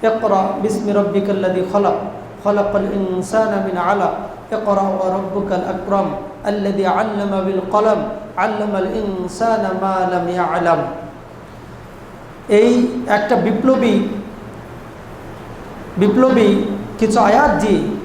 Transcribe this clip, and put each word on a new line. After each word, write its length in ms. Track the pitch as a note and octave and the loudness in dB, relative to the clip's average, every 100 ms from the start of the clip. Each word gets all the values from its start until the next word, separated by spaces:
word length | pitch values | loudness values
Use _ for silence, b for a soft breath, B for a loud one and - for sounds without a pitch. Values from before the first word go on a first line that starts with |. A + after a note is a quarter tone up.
"ইকরা 440 | A3+ A3 A3+ G3 F#3+ - | 2 2 2 2 2 0
বিসমি 300 | G#3+ - G#3 | 0 0 0
রাব্বিকাল্লাযী 680 | G3+ G3+ G3 F#3+ G3 F#3 F#3 F#3 | 2 2 0 0 0 0 0 0
খালাক, 220 | G3+ F#3+ - - - - - | 2 2 0 -4 -10 -14 -6
খালাকাল 400 | G3+ G3+ G3+ G3+ | 0 2 2 0
ইনসানা 720 | G3 G3+ F#3+ F#3 F#3 A3 G#3+ G3+ F#3+ | 0 -2 -2 -2 0 0 2 0 -2
মিন 120 | F3+ | -2
আলাক, 360 | F3 G3+ F#3 - - - - | 0 2 0 -2 -8 -12 -6
ইকরা 280 | A3 G#3+ G3 | -4 0 2
ওয়া 280 | G3 F#3+ F#3 | 2 0 0
রাব্বুকাল 520 | F#3+ F#3+ G3 G3 F#3 | 0 -2 -4 -2 -2
আকরাম, 440 | G3 F#3+ - G3 F#3+ - - - G#3+ | -2 -4 0 0 0 -4 -10 -8 -4
আল্লাযী 380 | G#3 G3 F#3+ | -2 -2 0
আল্লামা 580 | F#3+ F3 A3 G3+ G3+ F#3+ | 0 0 0 -2 -2 -2
বিল 180 | F#3 F#3 F#3 | -2 -2 0
কলম, 380 | G#3 A3 G#3 - - - - | 2 4 2 -2 -8 -10 -2
আল্লামাল 480 | G3+ G#3 G#3 G3+ F#3 | -2 0 -2 -2 -2
ইনসানা 840 | A3 G#3 F#3+ F3+ - A3+ A3 G3 F#3 | -2 -4 -4 -6 -2 0 2 0 0
মা 280 | F#3+ F#3+ F#3 | 0 0 0
লাম 200 | F3+ F3 | 0 0
ইয়ালাম।" 480 | F3+ E3 E3+ E3+ D#3+ - - - - - - - - - - - - - - - - - | 0 0 0 2 2 0 -8 -12 -16 -18 -18 -18 -18 -18 -18 -18 -18 -18 -18 -18 -18 2
এই 400 | G#3 A#3 B3 A#3+ - - | 6 6 6 2 -2 0
একটা 280 | G#3 - A#3 | 0 2 2
বিপ্লবী, 640 | G3 G3 B3+ B3+ A#3+ G3+ - - - - - - - - - - - - - - - - - - - - | 2 2 4 4 4 2 0 -4 -8 -14 -16 -16 -16 -16 -16 -16 -16 -16 -16 -16 -16 -14 -14 -14 -10 0
বিপ্লবী 580 | G3+ G3+ C4 A#3+ G#3 G3 - - - - | 2 6 6 6 6 4 2 -4 -8 -2
কিছু 200 | A3 A3+ | 2 4
আয়াত 320 | G#3 A3+ D4 G3+ | 6 6 4 4
দিয়ে 180 | G#3+ F3+ - - | 4 2 2 -4